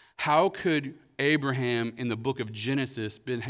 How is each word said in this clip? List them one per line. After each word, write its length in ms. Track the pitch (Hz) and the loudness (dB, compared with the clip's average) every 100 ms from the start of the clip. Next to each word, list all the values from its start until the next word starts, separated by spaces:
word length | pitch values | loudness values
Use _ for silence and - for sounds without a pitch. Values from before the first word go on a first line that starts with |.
| - - | -20 -6
How 340 | 156 151 185 | 2 4 4
could 440 | - 180 151 135 - _ - | 2 2 2 0 -12 _ 0
Abraham 760 | 143 151 139 131 123 120 117 117 | 2 4 2 0 2 2 0 -2
in 120 | 120 | -4
the 80 | 113 | -2
book 240 | 131 135 | -2 -2
of 120 | 110 | -4
Genesis 680 | 107 117 139 131 123 107 - | -4 -2 0 -2 -4 -6 -6
been, 240 | - 120 | -4 -4